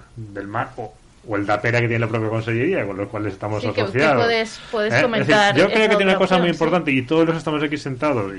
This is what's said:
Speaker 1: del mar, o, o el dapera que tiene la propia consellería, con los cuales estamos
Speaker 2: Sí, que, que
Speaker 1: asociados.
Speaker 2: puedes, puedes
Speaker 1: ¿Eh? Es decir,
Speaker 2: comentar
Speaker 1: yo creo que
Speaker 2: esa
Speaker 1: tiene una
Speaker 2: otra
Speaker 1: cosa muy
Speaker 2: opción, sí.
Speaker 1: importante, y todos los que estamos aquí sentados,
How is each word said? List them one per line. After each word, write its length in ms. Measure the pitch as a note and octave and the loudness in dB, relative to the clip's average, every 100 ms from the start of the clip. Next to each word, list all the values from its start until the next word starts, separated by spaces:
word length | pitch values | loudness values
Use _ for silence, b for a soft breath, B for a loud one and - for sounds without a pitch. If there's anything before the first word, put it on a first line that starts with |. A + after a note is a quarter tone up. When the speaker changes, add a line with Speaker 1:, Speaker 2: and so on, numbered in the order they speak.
| - A#2 | -20 -18
Speaker 1:
del 320 | G#2+ G2+ G2+ | -14 -12 -8
mar, 240 | A2 C3+ - | -6 -6 -10
o, 160 | G#2+ - - _ - | -14 -16 -20 _ -6
o 80 | G#2 | -4
el 100 | G2+ | 0
dapera 340 | G#2 A#2+ A#2+ | 0 2 0
que 80 | A#2 | 0
tiene 120 | A#2 | 0
la 80 | A#2 | -2
propia 220 | A2 A2 | -2 -2
consellería, 560 | A2+ A2+ A2+ D3+ F3+ G2+ | -2 -2 -2 0 -2 -4
con 120 | F#2+ | -6
los 120 | G2+ | -6
cuales 240 | G#2 G#2 | -6 -6
estamos 280 | F#2+ G#2 G#2+ | -6 -6 -4
Speaker 2:
Sí, 60 | G#2 | -4
que, 40 | |
que 80 | - | -2
Speaker 1:
asociados. 420 | G2+ A#2+ D3+ C3+ | -2 2 2 2
Speaker 2:
puedes, 380 | A#3 A3+ A3 - - | 2 0 -4 -10 -8
puedes 220 | A3+ G#3+ | -4 0
Speaker 1:
¿Eh? 20 | C#3 | 2
Es 60 | |
decir, 40 | A#3+ | 2
Speaker 2:
comentar 500 | A3 - G#3 G3+ G3 | 0 2 4 4 4
Speaker 1:
yo 100 | G3 | 4
creo 120 | A3 | 4
que 80 | G#3+ | 4
Speaker 2:
esa 120 | G#3 | 4
Speaker 1:
tiene 60 | |
una 80 | G3 | 2
Speaker 2:
otra 40 | F#3+ | 2
Speaker 1:
cosa 180 | F#3 F#3 | 4 2
muy 140 | F3 | 2
Speaker 2:
opción, 40 | |
sí. 100 | D#3+ | 2
Speaker 1:
importante, 280 | E3 F3 D3+ | 2 2 2
y 100 | C3 | 0
todos 220 | A#2+ D#3+ E3 | 2 4 4
los 80 | |
que 60 | D#3+ | 2
estamos 240 | D#3+ D3+ | -2 -2
aquí 140 | D3+ D3 | -2 -4
sentados, 560 | C#3+ B2 D3+ B2 G2 | -6 -2 0 0 -2